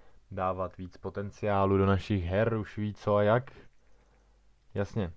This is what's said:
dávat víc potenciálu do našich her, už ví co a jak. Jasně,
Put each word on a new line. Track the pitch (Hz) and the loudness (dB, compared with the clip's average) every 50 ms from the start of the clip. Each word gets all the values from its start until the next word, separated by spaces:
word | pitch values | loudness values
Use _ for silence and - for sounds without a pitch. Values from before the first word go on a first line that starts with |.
| - - - - - - | -20 -20 -20 -20 -20 -14
dávat | 98 95 92 92 92 92 92 90 - | -8 -4 -2 -2 -2 -4 -6 -8 -8
víc | - 92 87 - | -10 -14 -14 -14
potenciálu | - - 95 92 - 98 101 - - - 107 101 98 98 98 98 98 | -12 -12 -10 -8 -8 -8 -10 -8 -6 -2 0 2 2 4 4 4 4
do | 95 | 6
našich | 98 98 95 92 - 107 98 87 | 4 4 2 2 0 -2 -2 0
her, | 87 92 98 113 113 113 | 0 0 0 2 2 0
už | 110 104 - - | -2 -4 -6 -6
ví | - 104 104 104 | -6 -6 -6 -6
co | - - - 104 | -4 -2 0 2
a | 104 104 | 4 4
jak. | 104 110 123 131 - - - - - - _ _ _ - - _ _ _ _ _ _ _ _ _ _ _ _ _ - - | 4 4 2 2 -2 -10 -20 -20 -20 -20 _ _ _ -20 -20 _ _ _ _ _ _ _ _ _ _ _ _ _ -10 -6
Jasně, | 101 101 95 - 113 101 85 85 | -6 -6 -4 -4 -4 -6 -6 -6